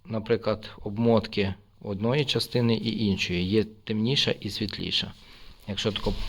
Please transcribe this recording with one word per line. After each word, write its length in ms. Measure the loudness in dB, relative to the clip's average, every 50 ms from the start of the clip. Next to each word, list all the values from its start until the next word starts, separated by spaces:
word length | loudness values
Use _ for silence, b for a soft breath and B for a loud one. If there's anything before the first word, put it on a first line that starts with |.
| -12
наприклад, 640 | -8 -6 -4 0 0 0 0 2 0 -2 -2 -4 -10 -12 -10 -8
обмотки 720 | -6 -2 2 4 4 6 4 4 2 0 0 0 0 0 -4 -10 _ _ -12 -8
одної 420 | -6 -4 -2 0 2 2 2 2
частини 520 | 2 0 -2 -2 0 0 2 4 4 4
і 280 | 2 2 0 0 2 2
іншої. 440 | 2 2 2 0 0 0 0 0 2
Є 160 | 4 2 2
темніша 720 | 2 -2 -10 -8 -4 -2 0 0 2 2 2 2 0 0 -2
і 100 | -4 -8
світліша. 600 | -6 -4 -4 -4 -4 -4 -4 -4 -2 -2 -4 -4 -8 b b b b b b b b b b -8
Якщо 240 | -6 -4 -2 -2 -2
тако 220 | -2 -2 -2 -2 -2 -2